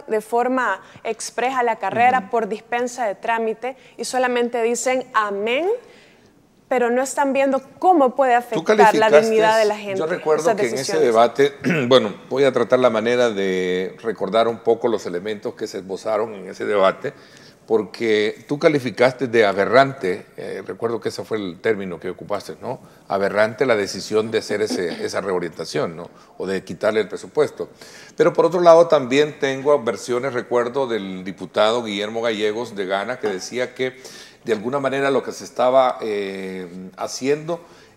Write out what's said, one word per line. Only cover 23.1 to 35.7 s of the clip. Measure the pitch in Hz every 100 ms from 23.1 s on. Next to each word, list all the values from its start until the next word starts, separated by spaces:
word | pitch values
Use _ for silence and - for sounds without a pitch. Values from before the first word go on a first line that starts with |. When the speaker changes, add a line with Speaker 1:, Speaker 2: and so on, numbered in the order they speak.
| 98 98 98 110 117 135
Speaker 2:
la | 107
decisión | 98 98 - 107 110
de | 110
hacer | - 104
ese, | 139 113 85
<clears throat> | - 104
esa | -
reorientación, | 98 90 87 78 82 151 113 82
¿no? | 85 - - -
O | 95
de | 95 -
quitarle | 85 104 110
el | 95
presupuesto. | 87 92 151 135 - 85 - - - - -
Pero | 160
por | 165 165
otro | 180
lado | 175 165 170
también | 156 120 139 151 143
tengo | 139 135 139 143
versiones, | 117 - - 123 135
recuerdo, | 123 - 123 117 135 131
del | 110 98 92
diputado | 92 85 90 107 107 120
Guillermo | 113 101 104 113
Gallegos | 117 107 107 107 120 101
de | 92
Gana, | 98 104 123
que | 107
decía | 92 - 117 123
que | - 131 - - - - - -
de |
alguna | 110 113 143
manera | 135 135 139
lo | 123
que | 110
se | -
estaba, | 95 - 127